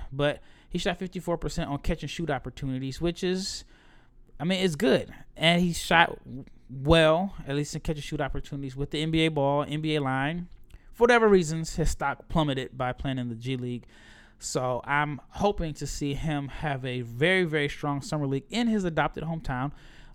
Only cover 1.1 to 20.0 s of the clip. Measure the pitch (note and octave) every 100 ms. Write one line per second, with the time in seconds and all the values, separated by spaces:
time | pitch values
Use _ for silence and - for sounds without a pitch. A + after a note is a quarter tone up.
1.1 | F#3 E3+ E3 D3+ - D#3+ C#3+ - D#3+ D3
2.1 | - D#3+ C3 B2+ - C3+ B2+ C3+ B2+ E3+
3.1 | E3+ F3+ F#3 G3 - - - _ - _
4.1 | - - - E3 F#3+ F#3 D3 C4 G3 -
5.1 | - - - D#3+ F3 F3+ D#3+ - E3+ -
6.1 | - B2+ B2 - - - C3 C#3 E3 D#3
7.1 | E3 G3 - - C#3+ D3 D#3 - D3 -
8.1 | D3+ C3+ C#3 - C#3+ C#3 C3 C#3+ D#3 D#3+
9.1 | D#3+ D#3+ D3+ C#3 C#3+ C#3+ D3+ D#3 D3+ C3+
10.1 | C3 C#3+ F3 F3+ - - - - - A#3+
11.1 | A#3+ A3 F#3+ D3+ D#3+ D#3+ - D3+ - C#3+
12.1 | - - E3+ D3 C3 B2 B2+ B2+ B2 C#3
13.1 | C3 B2 A2+ B2 C3 B2 B2 - - -
14.1 | - - _ - D3 B2+ B2 - C#3+ D3
15.1 | - - - G3+ G3+ E3 C#3+ C#3+ - C#3+
16.1 | C3 D#3 D3 C#3 - D#3 C3+ C3 B2 A#2
17.1 | A#2 E3+ F#3 E3+ D3+ C#3+ - D3 C#3+ -
18.1 | D3+ C#3 C#3 - G#3+ A#3 G#3+ F3+ D#3 C#3+
19.1 | - D#3+ E3 - B2+ C#3+ - - -